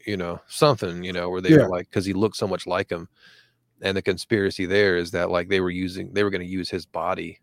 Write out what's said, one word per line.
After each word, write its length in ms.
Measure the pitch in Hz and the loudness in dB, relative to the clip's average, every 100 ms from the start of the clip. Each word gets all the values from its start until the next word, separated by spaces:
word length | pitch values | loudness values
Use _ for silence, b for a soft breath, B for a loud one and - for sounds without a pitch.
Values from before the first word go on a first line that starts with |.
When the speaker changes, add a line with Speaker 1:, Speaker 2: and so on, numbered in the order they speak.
| - | -6
Speaker 1:
you 100 | 101 | -4
know, 240 | 87 85 - | -4 -8 -8
something, 540 | - 151 131 95 87 | 2 4 4 -2 -6
you 80 | 90 | -6
know, 180 | 90 90 | -4 -4
where 100 | 90 | -2
they 100 | 92 | 6
Speaker 2:
Yeah. 120 | 156 | 8
Speaker 1:
were 60 | 104 | 6
like, 220 | 90 90 | 0 -2
'cause 140 | - | -4
he 80 | 95 | -2
looked 240 | 92 107 - | 0 0 0
so 100 | 104 | -4
much 180 | 90 - | -4 -2
like 240 | 90 98 | -4 -2
him. 180 | 87 85 b b b b b _ _ | -6 -10 b b b b b _ _
And 160 | 95 95 | -2 -2
the 60 | |
conspiracy 640 | 98 87 - 110 98 - 90 | 0 -2 0 0 0 -2 0
there 300 | 98 104 87 | 4 4 2
is 160 | 85 | 0
that, 180 | 90 90 | -2 0
like, 180 | 87 87 | 0 0
they 120 | 98 | 0
were 100 | 92 | 0
using, 420 | 87 92 92 92 | -2 -4 -6 -4
they 120 | 95 | 0
were 60 | 104 | 0
gonna 140 | 92 | 0
use 240 | 90 92 85 | -4 -6 -4
his 140 | 92 | -6
body 560 | - 85 85 92 85 - | -6 -6 -4 -4 -6 -12